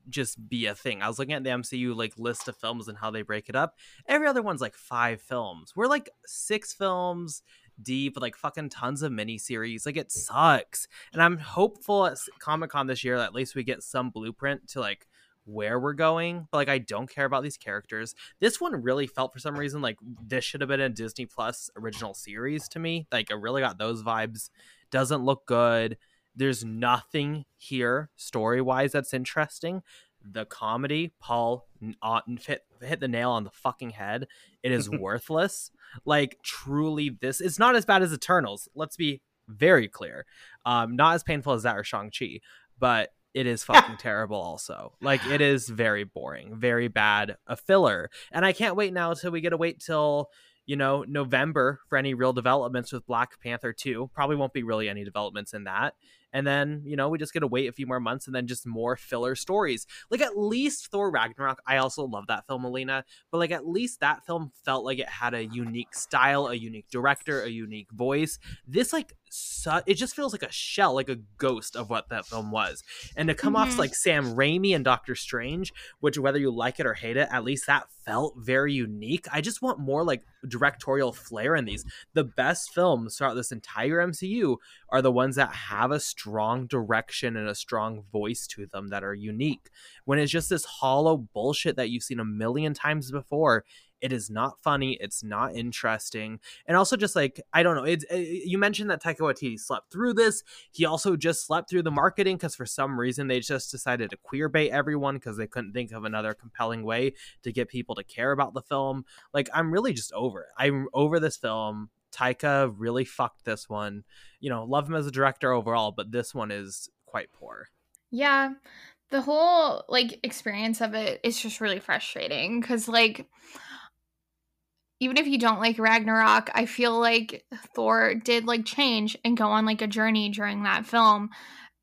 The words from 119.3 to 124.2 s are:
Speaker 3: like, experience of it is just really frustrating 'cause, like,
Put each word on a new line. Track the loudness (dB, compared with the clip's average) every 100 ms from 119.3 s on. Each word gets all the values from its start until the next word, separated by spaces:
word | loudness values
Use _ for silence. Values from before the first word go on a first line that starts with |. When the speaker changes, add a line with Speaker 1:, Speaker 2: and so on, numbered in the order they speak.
| 4 6 6 4 0 0
Speaker 3:
like, | 0 0 -4
experience | -8 -6 -6 -2 -2 0
of | -2
it | -2 -2 -2
is | -2 -2
just | -6 -4
really | -2 -2
frustrating | 0 -2 -2 -6 -4 -4 -2 -2
'cause, | -2 -2 2
like, | 4 4 2 -14 _ -20 -20 -18 -18 -20 _ _ _